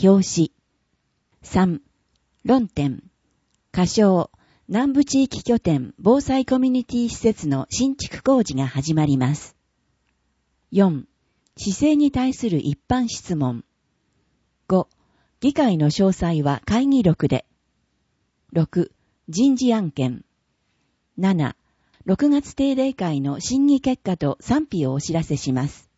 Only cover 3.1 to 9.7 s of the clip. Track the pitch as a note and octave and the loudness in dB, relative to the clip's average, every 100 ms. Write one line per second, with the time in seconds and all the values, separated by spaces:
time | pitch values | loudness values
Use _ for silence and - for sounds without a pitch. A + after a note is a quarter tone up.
3.1 | _ _ _ _ _ _ - F3+ - G3+ | _ _ _ _ _ _ -2 0 4 4
4.1 | F3+ - _ _ _ - G3+ C#4 C4+ C#4+ | 4 0 _ _ _ -6 -2 0 0 2
5.1 | C4+ C4 G#3 - A#3 - D3 B2 - G3 | 2 0 -2 -2 0 2 0 -2 -2 2
6.1 | C4+ C4+ C4 B3+ C4 C4 B3+ A#3+ A#3+ A#3 | 2 2 -2 0 0 0 0 -2 -4 -4
7.1 | - A3+ G#3+ D#3 C3+ - - C4+ C4+ - | -2 -2 0 -2 -2 -4 -2 -2 -4 -10
8.1 | - - C4 G#3+ C3+ C3 C3+ D3+ D#3 D3+ | -6 0 2 2 -2 -4 -4 -2 0 2
9.1 | C3+ B2+ D3 - _ _ | 2 0 -2 -8 _ _